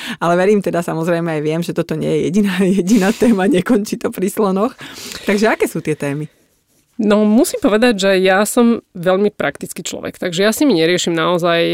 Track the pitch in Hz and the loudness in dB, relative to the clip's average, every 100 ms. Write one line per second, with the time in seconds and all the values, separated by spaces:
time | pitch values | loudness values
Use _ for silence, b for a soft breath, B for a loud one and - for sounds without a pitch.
0 | B 202 170 175 190 208 175 170 170 160 | B -4 0 2 2 2 0 -4 -4 -4
1 | 165 170 170 156 151 160 175 175 165 160 | -2 -2 -2 -4 -2 -2 -4 -4 -4 -4
2 | 151 156 143 190 202 180 190 190 180 226 | -2 -2 0 0 0 0 2 2 2 2
3 | 190 - 247 196 175 170 - 240 202 - | 2 2 2 4 2 0 2 0 0 -6
4 | - - 190 - 202 190 240 - B B | -6 -4 -4 0 0 0 -2 -4 B B
5 | B - - 214 220 320 220 165 156 147 | B -10 -4 0 2 2 -2 -2 -4 -4
6 | 143 143 151 _ _ _ _ _ _ - | -4 -6 -8 _ _ _ _ _ _ -4
7 | 208 208 214 220 349 466 254 214 247 202 | 2 2 4 4 2 0 0 2 2 2
8 | 196 190 185 190 208 - 233 233 - 190 | 2 2 2 2 2 2 2 2 -4 -6
9 | 175 190 208 - 147 - 180 - - - | -2 0 0 -2 -6 -6 -12 -10 -10 -10
10 | 80 - 185 170 208 214 285 170 160 175 | -12 -8 -6 0 0 2 2 4 2 0
11 | - 170 165 175 175 170 170 | 0 -2 0 0 0 0 0